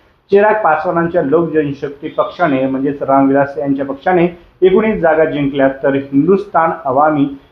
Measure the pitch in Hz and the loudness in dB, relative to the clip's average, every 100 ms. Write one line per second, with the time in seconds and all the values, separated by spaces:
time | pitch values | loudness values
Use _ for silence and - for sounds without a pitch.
0 | _ _ - 196 214 214 165 151 180 170 | _ _ 0 2 2 2 0 0 -2 -2
1 | 170 175 143 156 165 156 147 135 143 - | -2 -2 0 0 0 -2 -2 -4 -10 -10
2 | 156 147 151 - 170 131 135 135 135 139 | -10 -4 -4 -2 -2 0 -2 -2 -4 -4
3 | 135 139 135 139 139 151 143 139 135 139 | 0 2 4 2 0 -2 -4 -2 -4 -6
4 | 185 180 175 - - - 185 196 220 196 | -2 2 0 -2 -18 0 2 4 2 0
5 | 165 156 151 139 139 139 135 135 147 135 | 0 2 0 0 -2 0 0 0 -2 -2
6 | 135 139 156 196 - 170 160 160 139 127 | -2 0 2 2 2 0 0 -2 -2 0
7 | 151 151 139 - _ | 2 2 -2 -4 _